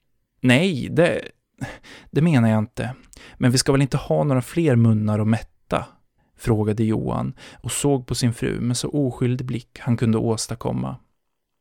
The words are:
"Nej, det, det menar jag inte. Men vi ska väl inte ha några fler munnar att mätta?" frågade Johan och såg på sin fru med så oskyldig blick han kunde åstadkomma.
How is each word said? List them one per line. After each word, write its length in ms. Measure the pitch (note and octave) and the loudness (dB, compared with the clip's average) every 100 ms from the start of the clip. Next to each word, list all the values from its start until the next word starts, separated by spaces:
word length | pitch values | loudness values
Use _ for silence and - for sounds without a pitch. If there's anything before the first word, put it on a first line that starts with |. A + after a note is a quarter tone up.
| _ _ _ _ | _ _ _ _
"Nej, 480 | B2+ B2+ F#3+ C#3 - | 2 4 2 -2 -2
det, 380 | B2+ E3+ - - - _ - - - - - - | 2 2 0 -8 -18 _ -14 -14 -14 -20 -20 -6
det 120 | - | 0
menar 260 | E3+ C#3 A2+ | 4 4 4
jag 100 | A2 | 2
inte. 360 | G#2+ - A2+ C3 - - - | 0 -6 -8 -10 -20 -20 -16
Men 160 | - B2+ | 0 2
vi 80 | B2+ | 2
ska 140 | - | 2
väl 100 | C3+ | 2
inte 140 | C#3 C#3+ | 2 -2
ha 280 | - D#3 | -2 -2
några 180 | D3+ B2+ | 0 0
fler 340 | - E3+ D#3+ A#2 | -2 0 2 4
munnar 420 | A#2 A2 G#2+ G#2+ | 4 4 2 0
att 100 | G#2+ | 0
mätta?" 580 | A2 - _ - - - _ _ _ _ _ | 0 -4 _ -6 -6 -6 _ _ _ _ _
frågade 480 | - G#2+ G#2+ G#2+ | 0 0 0 0
Johan 500 | A2 A2 B2+ A#2 C3 - - | 0 0 -2 -4 -6 -8 -18
och 200 | - A#2 | -14 -10
såg 340 | - C#3+ C3+ B2 | -2 0 0 -2
på 80 | |
sin 200 | A#2+ B2 | -2 -2
fru 260 | A#2 C3 G#2 | 0 -4 -2
med 160 | A#2+ B2 | -4 -4
så 120 | - | -4
oskyldig 580 | D3 C3+ A#2+ B2 B2+ B2+ | -2 -2 -2 -2 -2 -4
blick 320 | A#2+ - - | -8 -10 -10
han 180 | - A#2 | -4 0
kunde 220 | A2+ A2+ | 2 2
åstadkomma. 800 | A#2 A2 - A2 - B2+ C3 B2+ _ _ _ _ _ _ | 0 -4 -6 -6 -6 -4 -6 -10 _ _ _ _ _ _